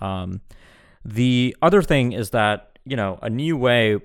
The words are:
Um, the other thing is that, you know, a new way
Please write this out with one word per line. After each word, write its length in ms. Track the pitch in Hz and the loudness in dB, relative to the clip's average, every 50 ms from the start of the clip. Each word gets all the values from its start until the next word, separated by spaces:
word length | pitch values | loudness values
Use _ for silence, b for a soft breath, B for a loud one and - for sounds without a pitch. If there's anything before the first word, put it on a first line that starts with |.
Um, 400 | - 98 95 92 92 92 92 101 - B B B B B B B B B B B B | -8 -6 -6 -6 -6 -8 -10 -10 -12 B B B B B B B B B B B B
the 520 | 120 104 113 123 127 123 123 123 127 - - - | -8 -2 0 2 2 2 2 2 0 -2 0 2
other 200 | 170 190 202 165 | 4 4 4 4
thing 300 | - 165 139 123 123 110 | 4 2 2 2 0 -2
is 180 | 110 110 - | -4 -6 -4
that, 380 | - 117 107 104 104 104 - - _ _ _ | -2 0 0 0 0 -2 -6 -14 _ _ _
you 120 | 131 139 | -8 -6
know, 200 | 120 101 98 92 - - | -4 -4 -4 -6 -6 -8
a 80 | 110 | -6
new 260 | 110 123 147 160 165 | -6 -4 -4 -4 -2
way 400 | 135 123 127 120 120 113 107 104 101 - | 0 2 2 4 4 4 2 2 0 -4